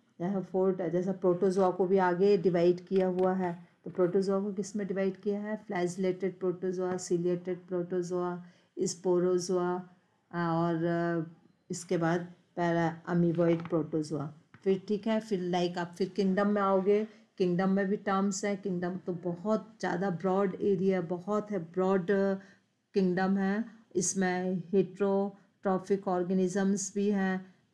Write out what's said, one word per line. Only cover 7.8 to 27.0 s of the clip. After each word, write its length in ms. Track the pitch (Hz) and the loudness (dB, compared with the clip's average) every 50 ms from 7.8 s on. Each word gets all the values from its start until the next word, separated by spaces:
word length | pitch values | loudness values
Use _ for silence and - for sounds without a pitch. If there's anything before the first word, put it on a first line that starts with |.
| 175 175 185 180 175 175 180 180 180 180 175 175 - - - _ _ _ _ - | -4 -2 -2 -4 -2 -2 -2 -2 -2 -4 -4 -6 -10 -16 -20 _ _ _ _ -4
Sporozoa, 960 | 190 185 - - - 185 180 180 175 180 180 180 175 180 185 180 180 175 180 | -4 -4 -4 -2 0 2 2 4 4 2 2 0 0 0 0 0 0 0 -2
अ, 100 | 180 180 - - _ _ _ _ _ _ _ - | -4 -6 -12 -18 _ _ _ _ _ _ _ -6
और, 500 | 175 170 165 165 165 170 170 170 160 165 | -2 -2 0 0 2 2 2 0 0 0
अ, 460 | 175 170 170 170 170 170 165 160 165 - - _ _ _ _ _ - | 0 0 0 0 0 0 -2 -4 -6 -10 -18 _ _ _ _ _ -12
इसके 260 | 180 180 - - 185 | -10 -10 -4 -2 0
बाद 240 | 170 170 165 170 180 175 - - - _ _ _ | 0 2 2 0 0 -2 -6 -12 -20 _ _ _
पैरा 460 | - 175 170 170 170 170 160 165 - - - | -2 0 2 2 2 2 0 -2 -4 -6 -2
अमीबॉइड 600 | 175 170 170 170 165 170 175 165 170 165 170 - | 2 2 2 4 4 4 4 4 4 2 0 -2
प्रोटोजोआ। 680 | 175 160 147 156 - 160 151 - 160 143 139 - - - _ _ - - - | -2 -2 -2 -2 -2 -4 -4 -4 -4 -6 -6 -6 -10 -14 _ _ -20 -4 -2
फिर 180 | 190 190 190 185 - | 0 0 0 0 -2
ठीक 180 | 214 202 - | -4 -2 0
है, 140 | 226 220 220 | 0 -2 -2
फिर 200 | 220 - 214 180 | -2 -2 -4 -2
like 380 | 180 175 180 180 180 175 175 180 | -2 0 0 0 0 0 -2 -4
आप 160 | 175 170 - - | -6 -6 -4 -4
फिर 100 | 196 185 | -4 -2
kingdom 380 | - - 202 190 185 196 202 | 0 0 0 2 2 2 2
में 160 | 202 208 208 196 | 2 2 2 4
आओगे, 460 | 196 196 190 185 202 208 208 220 220 - - - _ _ - | 4 4 4 4 4 4 2 2 -2 -8 -16 -20 _ _ 0
Kingdom 300 | 190 180 175 175 190 190 | 0 2 2 2 2 2
में 180 | 190 196 202 | 2 2 2
भी 100 | 190 208 | 0 -2
terms 480 | 208 - 208 196 196 196 202 190 - - | -2 0 0 0 2 2 0 0 -2 -2
हैं, 180 | 202 202 196 - | -2 -2 -2 -4
Kingdom 340 | 196 180 175 180 175 185 | -4 -4 -4 -4 -4 -6
तो 160 | 180 - - 180 | -6 -6 -6 -6
बहुत 640 | 170 - 180 170 170 175 214 220 214 220 - - - | -4 -4 -6 -6 -4 -2 0 0 0 -2 -6 -10 -8
ज़्यादा 300 | - 180 180 175 190 202 | -6 -4 -2 -2 -2 -2
broad 460 | 175 165 190 190 185 196 202 196 185 - | -2 -2 -2 0 0 2 0 0 -2 0
एरिया, 400 | - 208 196 170 190 190 185 185 | 0 0 2 2 2 2 2 0
बहुत 500 | 175 165 180 175 175 202 208 214 208 208 | 0 -2 -6 -6 -4 -4 -2 -2 -2 -2
है, 80 | 208 185 | -4 -6
broad 480 | 165 165 - 185 185 185 196 196 170 185 202 196 196 196 190 196 - - - _ _ _ _ _ _ _ - | -6 -4 -2 0 2 2 2 2 2 2 2 2 2 2 0 -2 -6 -12 -20 _ _ _ _ _ _ _ 0
kingdom 420 | 202 190 180 175 180 190 190 196 | 0 2 2 2 2 0 0 0
है। 280 | 196 190 190 202 214 233 - - - _ _ - | 0 0 0 0 -2 -4 -6 -10 -20 _ _ -4
इसमें 680 | - 185 - - 190 190 180 180 180 185 185 185 175 165 | -2 -2 -2 0 0 0 0 0 0 -2 -2 -2 -4 -4
heterotrophic 1400 | - - 196 185 185 180 - 202 196 196 196 196 202 196 - _ _ _ _ - 202 190 180 185 - 202 196 196 196 | 0 2 2 2 0 -2 -2 0 0 2 2 0 -2 -6 -10 _ _ _ _ -2 0 0 0 0 0 -2 -2 0 0
organisms 840 | 180 180 180 175 190 185 185 180 180 202 196 196 202 196 - - - | -2 0 0 0 2 2 2 2 2 0 2 2 0 0 -2 -4 -4
भी 160 | 202 | -2